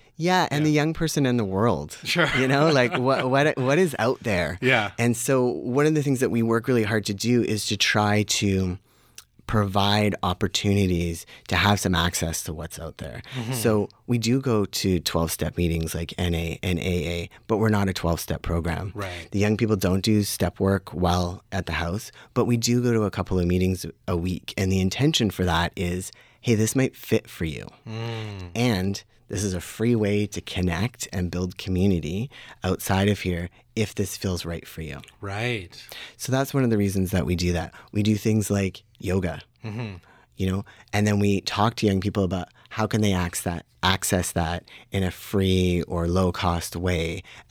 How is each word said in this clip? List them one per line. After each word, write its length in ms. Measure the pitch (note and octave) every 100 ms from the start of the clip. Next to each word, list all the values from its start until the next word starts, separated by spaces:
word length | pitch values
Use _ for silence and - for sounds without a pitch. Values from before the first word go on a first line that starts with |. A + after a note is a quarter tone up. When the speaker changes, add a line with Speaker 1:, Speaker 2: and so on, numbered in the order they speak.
| _ -
Speaker 1:
Yeah, 300 | E3+ F#3 D#3+
and 120 | D3
Speaker 2:
Yeah. 20 | D3+
Speaker 1:
the 20 |
young 220 | D3 D3+
person 320 | D#3+ D#3+ D3+ C3
and 120 | B2
the 60 |
world. 540 | G2 F#2+ A#2 D#2 D2+ - -
Speaker 2:
Sure. 240 | F3 D3 B2
Speaker 1:
You 100 | C3
know, 220 | C#3 D#3+
like, 220 | C#3 B2
Speaker 2:
<laughs> 40 | A#2
Speaker 1:
what, 320 | B2+ C3+ B2+
what, 280 | C3+ D3+ -
what 200 | B2+ D3+
is 180 | F#3 -
out 200 | A2+ -
there? 360 | A#2 F2+ D#2 F2+
Speaker 2:
Yeah. 300 | B2 B2 G2+ -
Speaker 1:
And 200 | A#2+ A#2+
so 280 | - C3 B2
one 400 | D2+ A#2+ C3 D3+
of 80 | D#3
the 80 |
things 180 | C#3+ B2+
that 80 | A#2
we 120 | A#2
work 260 | A2+ A2+ B2+
really 140 | B2
hard 220 | G#2 A2 G2+
to 60 |
do 280 | G2 A#2 B2
is 220 | G2+ G#3+ -
to 80 | G2+
try 460 | - G#2+ G#2 G#2
to 540 | G#2 - G2+ F#2+ F#2 F2+ - _ _ - - _ -
provide 680 | A2 G2+ G2 G2+ G#2 G#2 -
opportunities 1000 | F2+ F2+ G2 - G#2 G2+ F#2+ E2+ E2+ E2 - - -
to 80 | F2
have 240 | G2+ G2+
some 140 | F#2+
access 500 | F2 E2+ - E2 D#2+
to 80 | -
what's 260 | D#2 D#2+ -
out 180 | D#2+ -
there. 240 | C#2+ - - B2+
Speaker 2:
Mm-hmm. 180 | A2+
Speaker 1:
So 360 | B2+ A2+ G#2+ G2 _ -
we 100 | A#2+
do 240 | A2+ C3+
go 240 | C3+ A2 G2
to 340 | - G2 F2
twelve-step 560 | - E2+ D#2+ - - -
meetings 380 | E2+ E2 D#2+
like 220 | E2 E2+ -
N 160 | F2+
A 240 | E2 E2 E2
and 160 | F#2 F2
A 20 |
A, 460 | F#2 F2 D#2 E2+ E2+ - -
but 120 | G#2+
we're 120 | A2
not 180 | G#2 F#2+
a 60 |
twelve-step 480 | F2+ E2+ E2 - D2
program. 500 | - E2+ E2 E2 F#2+ G#2
Speaker 2:
Right. 320 | F#2+ F2 -
Speaker 1:
The 60 | G2+
young 160 | G#2 G#2+
people 200 | A2 G2+
don't 260 | F#2+ F#2+
do 220 | A2 G#2+
step 360 | G2+ - F2 -
work 300 | F#2+ G2 - -
while 480 | F2 F2+ F2 F#2+ -
at 160 | F#2+ F2
the 60 |
house, 380 | D#2+ E2+ G2 - - -
but 120 | B2 A#2+
we 120 | A#2
do 240 | A#2 B2
go 100 | A#2+
to 120 | A2+
a 80 | G2+
couple 260 | - F2+ F#2
of 60 | F2
meetings 400 | F2+ F#2 F#2 E2 - -
a 100 | F2
week. 340 | F2+ F2+ - -
And 140 | F#2+
the 100 | F#2+
intention 480 | F#2 - D3 - G#2+
for 160 | - F2+
that 260 | E2 F2 -
is, 360 | F2 F#2 - - - _
hey, 140 | B2 G#2+
this 200 | A2 C3+
might 200 | C3+ -
fit 340 | - A2 -
for 160 | - E2
you. 220 | A#1+ G1+ - A2+
Speaker 2:
Mm. 600 | A2+ A#2 A2+ G#2+ G2 F2+ F#2+
Speaker 1:
And 480 | B2 F#2+ F#2+ G2 - _ _
this 160 | G2
is 100 | G2+
a 80 | F2+
free 340 | - - A#2 A#2
way 300 | G2+ G#2 G#2
to 140 | F2+
connect 680 | - F#2 F2+ E2+ A#2 - -
and 160 | F#2 F2
build 260 | F2+ F2+ -
community 720 | F#2+ F2+ G2+ F2 D2 F#2+ C3+ - - -
outside 460 | F#2 F#2 - F#2+ G2+
of 100 | G2+
here 300 | F#2 E2+ F2 - _ A2+
if 180 | G#2+ -
this 200 | F#2+ -
feels 280 | F#2+ F2+ E2+
right 220 | E2+ -
for 140 | -
you. 200 | D#2 C#2 - _
Speaker 2:
Right. 500 | G2 G2+ A#2+ A2+ F2 - - - - -
Speaker 1:
So 140 | -
that's 220 | C3 C#3
one 100 | C#3
of 60 | B2
the 80 | G#2+
reasons 340 | G2+ F#2+ F#2
that 140 | F#2+ D2
we 100 | F2
do 160 | F2+
that. 200 | E2+ D2+ - -
We 120 | G#2
do 120 | G#2+ G#2
things 340 | A2+ G#2+ G2+
like 340 | G2+ F#2+ - - _
yoga, 420 | F#2+ F#2+ F2 D2 - _ A2
Speaker 2:
Mm-hmm. 300 | A2 A2 F2+ - - _ -
Speaker 1:
you 100 | F#2
know, 160 | F#2+ - - -
and 120 | G#2 G#2
then 120 | G2+
we 220 | G2+ G2
talk 340 | - G#2+ A2 -
to 80 | G#2+
young 120 | F#2+
people 240 | G2 G2+
about 240 | F#2 F#2 E2 _ -
how 160 | - G#2+
can 140 | A2
they 100 | G#2
access 300 | F#2 F2 -
that, 220 | F#2 E2+ - _
access 480 | F#2 F#2+ - F#2 -
that 300 | F2 E2 F2 - - -
in 120 | G2
a 80 | F2+
free 720 | - - G2+ F#2+ F#2 F2+ F2 -
or 200 | F2 E2+
low 240 | F#2 F#2
cost 440 | - F2+ E2+ - F2
way 460 | F2+ F2 E2 F#2 - - -